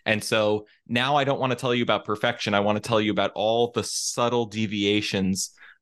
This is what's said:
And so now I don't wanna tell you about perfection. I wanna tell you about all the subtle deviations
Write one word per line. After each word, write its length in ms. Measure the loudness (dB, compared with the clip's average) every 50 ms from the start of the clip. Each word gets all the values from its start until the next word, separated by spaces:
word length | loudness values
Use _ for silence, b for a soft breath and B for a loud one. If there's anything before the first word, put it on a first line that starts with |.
| B
And 160 | -2 0 0 0
so 460 | 0 0 2 2 2 2 0 -2 b b b b
now 300 | -4 -2 -2 0 2 2
I 80 | 2 2
don't 160 | 0 0 0
wanna 160 | 0 -2 -2
tell 180 | -2 -2 0 0
you 80 | 0 2
about 220 | 2 0 0 0
perfection. 500 | -2 -4 -2 0 -2 -2 -2 -2 0 2
I 60 | 2
wanna 180 | 4 2 0 0
tell 220 | 0 0 0 2
you 100 | 2 2
about 220 | 2 0 0 0 -2
all 380 | -2 0 2 2 2 2 0 0
the 100 | -4 -4
subtle 640 | -4 -4 -6 -6 -4 -2 0 0 0 0 0 -2
deviations 1040 | -2 -4 -4 -4 -2 -2 0 2 2 2 2 0 0 -2 0 0 0 0 -2 -4 -8 -10 B B B B B